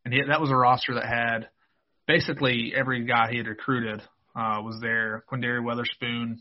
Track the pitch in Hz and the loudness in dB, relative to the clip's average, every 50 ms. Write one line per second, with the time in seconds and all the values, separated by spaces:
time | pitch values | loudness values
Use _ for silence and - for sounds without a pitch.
0 | - 120 123 135 143 139 147 156 160 139 135 127 127 123 127 127 - - 123 120 | -6 -2 0 0 2 2 2 2 2 4 4 6 6 6 6 4 2 -2 -4 -4
1 | - 120 120 117 120 117 117 113 113 - _ _ _ _ _ _ _ _ _ _ | -2 -2 -2 -2 0 0 -2 -2 -4 -8 _ _ _ _ _ _ _ _ _ _
2 | _ - 151 170 - - 151 139 143 127 123 117 117 117 - 131 131 131 127 123 | _ 2 2 2 2 0 -2 0 2 2 2 2 0 -2 0 0 0 0 0 -2
3 | 117 120 120 117 113 113 120 120 110 113 107 - - - 131 123 117 110 107 104 | 0 2 4 4 4 2 2 -4 -4 -6 -8 -8 -2 -2 0 0 0 -2 -4 -8
4 | - - _ _ _ _ - 123 113 113 107 107 107 113 113 110 117 113 113 113 | -10 -14 _ _ _ _ -8 -4 -2 -2 -2 -2 -4 -6 -8 -6 -4 -2 0 0
5 | 113 110 107 110 - - 135 127 120 120 123 120 117 120 117 120 117 117 - - | 0 -2 -4 -6 -8 -8 -6 -4 -2 -2 -2 -2 -2 -2 -2 -2 -4 -4 -6 -6
6 | 123 120 120 120 120 117 113 117 | -6 -4 -4 -2 -4 -4 -6 -8